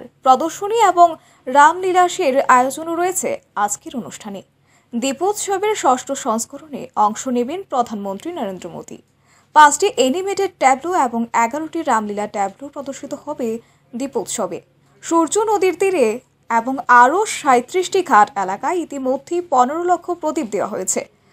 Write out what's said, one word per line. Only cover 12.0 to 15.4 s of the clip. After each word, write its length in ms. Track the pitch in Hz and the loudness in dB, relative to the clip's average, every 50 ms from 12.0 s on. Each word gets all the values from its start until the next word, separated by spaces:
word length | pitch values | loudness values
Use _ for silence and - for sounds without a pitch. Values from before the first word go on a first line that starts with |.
| 214 208 202 202 208 | 0 -4 -6 -6 -6
ট্যাবলো 380 | 208 - 208 196 196 196 - 277 294 | -6 -4 -4 -4 -4 -6 -10 -16 -14
প্রদর্শিত 440 | - 302 254 269 262 - - 262 285 | -14 -12 -12 -12 -12 -12 -12 -14 -14
হবে 340 | 254 - 294 302 294 254 226 220 233 - _ _ _ _ _ - | -12 -10 -12 -8 -6 -4 -6 -6 -6 -10 _ _ _ _ _ -10
দীপোৎসবে। 680 | 226 277 269 - 226 175 - - - 196 170 170 - _ _ _ _ _ _ _ _ - | -8 -8 -4 -4 -6 -6 -6 -6 -6 -6 -6 -6 -10 _ _ _ _ _ _ _ _ -6
সূর্য 320 | - 330 330 330 320 - 415 | 0 2 2 2 2 0 -2